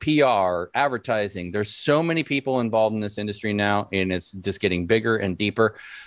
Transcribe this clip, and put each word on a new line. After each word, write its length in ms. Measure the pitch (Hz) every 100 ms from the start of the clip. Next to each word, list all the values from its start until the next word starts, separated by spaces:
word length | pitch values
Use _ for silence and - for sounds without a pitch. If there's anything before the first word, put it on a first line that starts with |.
P 200 | - 151
R, 500 | 135 110 92 87 87
advertising. 760 | 123 143 123 - 110 104 95 87
There's 240 | 98 104
so 280 | - - 147
many 200 | 165 165
people 380 | - 139 135 131
involved 340 | 117 110 110
in 60 | 110
this 160 | 104 104
industry 340 | 104 104 107
now, 360 | 104 101 104 101
and 200 | 98 92
it's 200 | 90 -
just 280 | 98 92 92
getting 260 | 98 87 87
bigger 300 | 113 113 110
and 220 | 98 90
deeper. 380 | 107 101 110 - - -